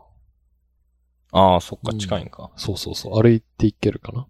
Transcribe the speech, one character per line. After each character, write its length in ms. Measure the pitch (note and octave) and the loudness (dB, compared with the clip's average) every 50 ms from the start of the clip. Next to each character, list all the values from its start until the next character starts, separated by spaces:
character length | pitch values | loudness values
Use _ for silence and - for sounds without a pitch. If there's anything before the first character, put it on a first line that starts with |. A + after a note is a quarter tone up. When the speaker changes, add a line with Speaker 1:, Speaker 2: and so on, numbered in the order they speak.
| _ _ _ _ _ _ _ _ _ _ _ _ _ _ _ _ _ _ _ _ _ _ _ _ _ _ | _ _ _ _ _ _ _ _ _ _ _ _ _ _ _ _ _ _ _ _ _ _ _ _ _ _
Speaker 1:
あ 240 | - F#2 F#2+ F#2 F2+ | 2 4 4 4 4
ー、 40 | F2 | 2
そ 160 | - - F#2+ | 0 -4 -14
っ 40 | - | -12
か、 100 | - A#2 | -8 -8
Speaker 2:
う 40 | A2+ | -8
ん。 20 | G#2+ | -6
Speaker 1:
近 220 | G2+ F#2 G#2 F#2 | -6 -6 -6 -6
い 40 | - | -8
ん 40 | - | -10
か。 200 | - - - - _ | -16 -18 -20 -20 _
Speaker 2:
そ 180 | - - - F#2+ | -12 -8 -8 -8
う 20 | |
そ 160 | - - F2 | -8 -8 -10
う 20 | - | -10
そ 160 | - - G2 | -10 -8 -2
う。 100 | F#2+ A2 | 2 4
歩 80 | A2 A#2+ | 6 6
い 120 | A#2 A2 | 6 4
て 260 | - _ _ - - | 0 _ _ 0 0
行 100 | G#2+ - - | 0 0 0
け 120 | - G#2 | -4 -4
る 80 | - - | -4 -4
か 140 | - - | -10 -12
な。 140 | - B2 B2+ _ | -12 -12 -12 _